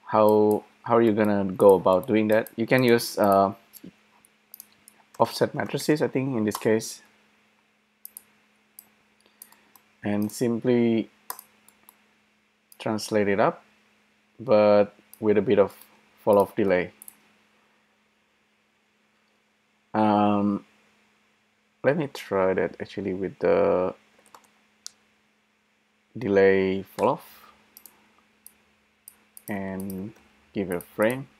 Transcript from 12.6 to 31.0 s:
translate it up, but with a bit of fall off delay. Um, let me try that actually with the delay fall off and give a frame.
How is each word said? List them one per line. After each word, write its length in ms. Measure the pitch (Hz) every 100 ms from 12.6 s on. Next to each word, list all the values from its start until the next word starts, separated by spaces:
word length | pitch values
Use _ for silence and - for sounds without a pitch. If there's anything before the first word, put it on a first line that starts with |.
| _ _
translate 480 | - 110 - 107 101
it 140 | 98
up, 240 | 139 - _ _ _ _ _ _ _ _
but 540 | 113 107 104 104 104 _ _ -
with 180 | 110 104
a 40 |
bit 180 | 98 101
of 120 | 95 - - _ _ _
fall 120 | - 101
off 200 | 95 -
delay. 340 | 98 90 87 _ - _ _ _ _ _ _ _ _ _ _ _ _ _ _ _ _ _ _ _ _ _ _ _ _ _ _ _ _
Um, 680 | 110 107 104 104 104 101 101 - _ _ _ _ _ _ _ _ _ _ _
let 120 | - 156
me 120 | 139
try 400 | - - 98 95
that 200 | 95 90 -
actually 340 | 98 - 98
with 240 | 92 90 -
the 560 | - 90 95 90 92 - _ _ _ - _ _ _ _ - _ _ _ _ _ _ _ _ _ _ _ _ 110
delay 640 | 113 98 98 95 95 95
fall 280 | 95 - 104
off 420 | 151 - - - _ _ - - _ _ _ _ _ - _ _ _ _ _ - _ _ - -
and 640 | 101 95 95 98 95 101 - _ _ _
give 200 | 107 92
a 80 | 87
frame. 480 | - -